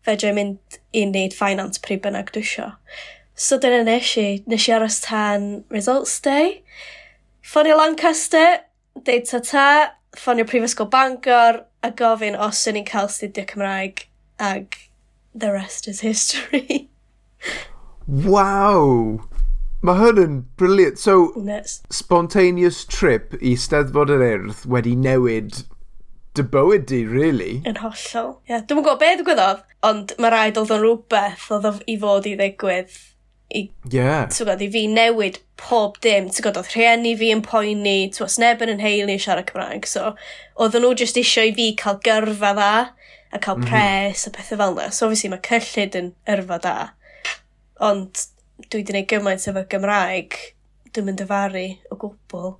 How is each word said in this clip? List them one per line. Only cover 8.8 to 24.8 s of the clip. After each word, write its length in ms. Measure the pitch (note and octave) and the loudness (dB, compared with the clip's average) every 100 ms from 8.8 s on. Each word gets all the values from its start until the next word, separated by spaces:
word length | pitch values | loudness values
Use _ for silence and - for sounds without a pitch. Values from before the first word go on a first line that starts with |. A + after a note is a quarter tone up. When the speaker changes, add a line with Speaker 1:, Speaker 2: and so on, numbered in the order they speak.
| _ | _
Speaker 1:
deud 300 | C4+ - A#3+ A#3+ | -8 0 0 0
ta 100 | A#3+ | -6
ta, 520 | A#3+ C#4 C#4 D4 D4 _ _ | 0 4 6 6 4 _ _
ffonio 300 | - - A#3 | -8 -2 0
Prifysgol 440 | A3 B3 A#3 - G#3+ | 2 0 0 -4 2
Bangor, 760 | C4 C4 B3+ B3+ A#3+ A#3 A#3 - _ | 2 2 0 4 6 6 4 -6 _
a 80 | A#3+ | -8
gofyn 460 | A3+ A#3 A3 G#3+ G3+ | 0 0 2 -2 -2
os 260 | G#3 G#3 A3+ | -4 -2 -2
o'n 100 | G#3 | -4
i'n 80 | |
cael 240 | G3+ G#3+ G3+ | -4 -4 -4
studio 340 | - G3+ G3+ | -6 -8 -10
Cymraeg, 600 | G3 G3+ G3 F#3+ G3 G3 - _ _ - | -10 -6 -4 -4 -6 -10 -18 _ _ -6
ag 360 | G#3 F#3+ G3 - _ _ _ _ _ | -4 -4 -10 -18 _ _ _ _ _
the 160 | A3+ G#3+ | -6 -4
rest 360 | G3 F#3+ - - | -4 -6 -12 -12
is 120 | G3 | -6
history. 920 | A3 G#3+ - - - C#4 B3+ C#4 - _ _ _ _ _ | -4 -2 -2 -4 -2 -4 -2 -6 -6 _ _ _ _ _
<laughs> 260 | - - - - - - | -12 -12 -14 -18 -20 -14
Speaker 2:
Waw! 1160 | - C#3 F#3+ G3+ G3 G3 G3+ G3 C#3+ A#2+ A2 A2 - - - - - - | -4 -2 4 4 4 4 4 6 4 4 2 -4 -6 0 2 2 -2 0
Ma' 160 | F3+ F3+ | 2 6
hwn 200 | A#3 G#3+ | 6 6
yn 180 | E3 C#3 B2 | 4 0 -8
brilliant. 440 | - F#3 G3 E3 - | 0 4 6 4 4
So, 340 | G#3+ F#3+ E3 | 4 6 6
Speaker 1:
Nuts. 480 | A#3 G3+ G#3 - - - | 0 -8 -8 -10 -14 -10
Speaker 2:
spontaneous 960 | - - F3 E3+ G#3 F3+ F3+ F3 - | -10 2 2 4 4 4 4 2 0
trip 500 | - - F3+ A2+ - - | -8 0 2 2 -2 -4
i 160 | B2+ | -2
Steddfod 540 | B2 - D3 C3+ C#3 C#3+ | 0 0 0 2 2 2
yr 140 | C#3+ | 4
Urdd 400 | B2 G#2 G2+ G#2 | 2 0 -6 -12
wedi 300 | B2+ B2 | -2 -2